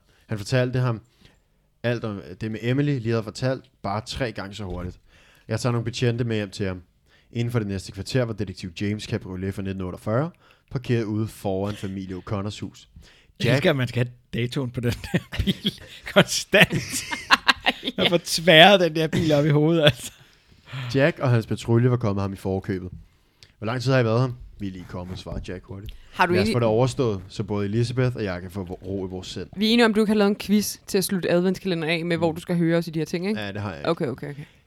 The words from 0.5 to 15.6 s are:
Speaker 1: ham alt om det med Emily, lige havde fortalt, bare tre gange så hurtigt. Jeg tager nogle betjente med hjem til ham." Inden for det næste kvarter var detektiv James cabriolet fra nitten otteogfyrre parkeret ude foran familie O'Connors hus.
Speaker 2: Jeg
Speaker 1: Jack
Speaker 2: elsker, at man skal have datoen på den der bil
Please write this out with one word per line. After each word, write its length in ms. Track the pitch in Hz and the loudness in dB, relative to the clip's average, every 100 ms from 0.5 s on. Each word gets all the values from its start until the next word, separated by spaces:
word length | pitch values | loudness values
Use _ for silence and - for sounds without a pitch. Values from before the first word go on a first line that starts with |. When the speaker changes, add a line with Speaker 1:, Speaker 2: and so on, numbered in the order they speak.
| 131 123 127 | 0 2 0
Speaker 1:
ham 220 | 127 110 - _ - _ _ _ _ _ | 0 -2 -8 _ -20 _ _ _ _ _
alt 220 | 120 120 | -2 -2
om 160 | 110 98 69 95 | -4 -6 -10 -8
det 100 | 110 | -6
med 80 | 110 | -4
Emily, 280 | 117 131 147 135 | 0 2 2 0
lige 120 | 113 | 0
havde 120 | 113 | -2
fortalt, 420 | 107 - 127 131 - _ | -2 -4 -2 -4 -8 _
bare 180 | 101 107 - | -6 -4 -6
tre 260 | - 123 | -6 -6
gange 220 | 107 98 | -6 -10
så 100 | 104 | -10
hurtigt. 340 | 98 90 90 - _ _ _ _ - | -8 -8 -8 -12 _ _ _ _ -6
Jeg 120 | 110 | -2
tager 120 | 127 | 0
nogle 120 | 120 | 0
betjente 400 | 110 - 123 117 | -2 0 0 0
med 120 | 120 107 | 0 -2
hjem 140 | 101 | -4
til 160 | - 98 | -4 -4
ham." 160 | 92 - _ _ _ _ | -4 -12 _ _ _ _
Inden 200 | 117 120 | -4 -2
for 60 | 120 | -2
det 100 | 101 | -2
næste 240 | 95 - | -4 -6
kvarter 300 | 98 - 131 | -10 -2 0
var 100 | 117 | 0
detektiv 400 | 104 95 90 92 - | -2 -6 -8 -10 -4
James 240 | 101 104 | -4 -4
cabriolet 500 | - 110 92 92 95 | -4 -6 -6 -6 -6
fra 80 | 98 | -4
nitten 180 | 95 95 | -6 -4
otteogfyrre 480 | 90 87 107 117 165 - _ _ - | -6 -6 -2 -2 -2 -6 _ _ -10
parkeret 340 | 135 127 117 | -8 -2 0
ude 240 | 107 107 110 | 0 -2 -4
foran 460 | - 104 95 101 | -4 -4 -2 -2
familie 420 | 104 101 95 92 90 | -6 -8 -8 -8 -10
O'Connors 440 | - 101 104 - | -6 -4 -4 -8
hus. 280 | 98 - - - - - _ - | -12 -14 -20 -20 -20 -20 _ -4
Speaker 2:
Jeg 60 | |
Speaker 1:
Jack 100 | 117 | 2
Speaker 2:
elsker, 160 | 131 180 | 4 4
at 60 | 139 | 2
man 120 | 123 | 0
skal 180 | 120 123 | 0 -2
have 60 | - _ - | -4 _ -4
datoen 260 | 120 143 127 | -4 -4 -6
på 100 | 131 | -2
den 120 | 120 - - | -2 -2 -2
der 60 | - - - | -4 -4 -4
bil 420 | 196 - | -2 0